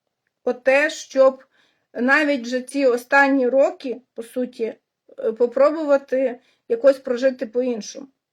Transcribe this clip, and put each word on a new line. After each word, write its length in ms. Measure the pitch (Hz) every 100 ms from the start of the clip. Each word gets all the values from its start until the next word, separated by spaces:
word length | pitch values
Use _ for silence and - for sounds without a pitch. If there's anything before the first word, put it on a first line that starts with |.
| _ _ _ _
оте, 460 | 247 247 262 277 311
щоб 540 | 311 - 262 262 262 _ _ _ _ _
навіть 480 | - 247 294 294 277
вже 200 | 233 254
ці 240 | 254 277 262
останні 640 | 240 - 277 269 277 247
роки, 540 | 269 330 - 262 247 _
по 100 | -
суті, 520 | 226 254 247 247 220 - _ _ _ -
е, 120 | 226
попробувати 1080 | 220 240 269 294 320 294 277 277 262 262 247 _ _ -
якось 320 | 233 269 277
прожити 460 | 254 240 269 254 226
по-іншому. 640 | 240 254 220 - - 277 _ _